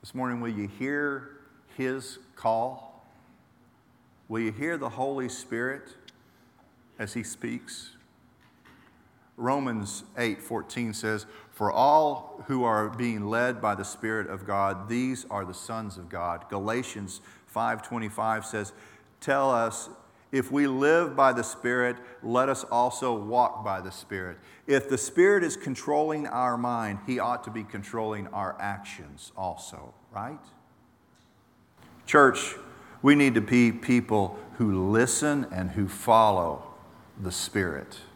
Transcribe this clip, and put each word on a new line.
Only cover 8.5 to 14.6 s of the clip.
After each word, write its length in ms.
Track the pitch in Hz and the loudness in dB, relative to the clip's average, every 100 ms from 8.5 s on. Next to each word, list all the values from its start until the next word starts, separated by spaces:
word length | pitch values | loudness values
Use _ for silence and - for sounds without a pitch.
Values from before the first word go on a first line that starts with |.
| _ - - _ _ _ _ _ - | _ -20 -20 _ _ _ _ _ -6
Romans 680 | 120 139 131 113 101 - - - | 0 0 0 -4 -6 -8 -12 -4
eight 260 | 120 110 | -2 -2
fourteen 520 | - 117 - - 117 | -6 -8 -6 -6 -6
says, 320 | 104 113 107 101 - - | -4 -2 -2 -6 -20 -20
"For 200 | - 104 | -2 0
all 760 | - 135 156 151 143 - - - | 4 6 6 4 0 -8 -16 -4
who 180 | 131 | 0
are 240 | 123 107 107 | 2 2 0
being 400 | 113 120 110 104 | -2 -2 -2 -2
led 320 | 113 123 120 | 0 0 0
by 140 | 107 | -2
the 100 | 101 | -2
Spirit 440 | 98 - 110 110 98 | -4 -6 -4 -4 -4
of 180 | 95 95 | -8 -4
God, 420 | 101 | 0